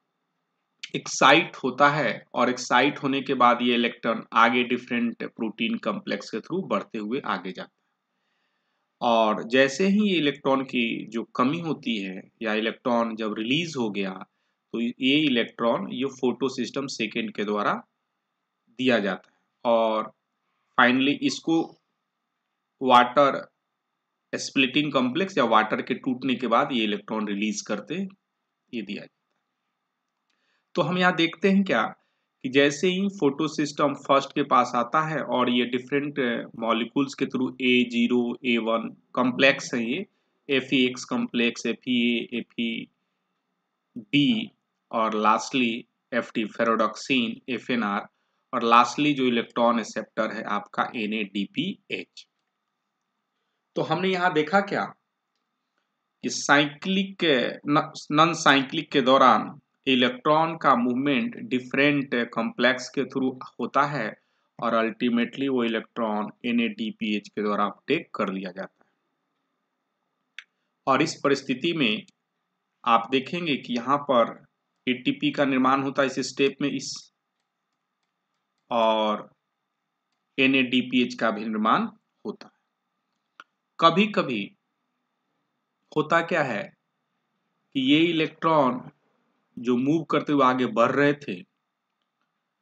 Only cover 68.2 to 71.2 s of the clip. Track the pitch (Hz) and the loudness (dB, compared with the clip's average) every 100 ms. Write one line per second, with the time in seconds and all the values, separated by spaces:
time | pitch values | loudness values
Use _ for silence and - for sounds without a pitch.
68.2 | 95 95 90 90 - _ _ _ _ _ | -4 -4 -8 -10 -14 _ _ _ _ _
69.2 | _ _ _ _ _ _ _ _ _ _ | _ _ _ _ _ _ _ _ _ _
70.2 | _ - - _ _ _ - 131 160 - | _ -20 -20 _ _ _ 0 2 0 -2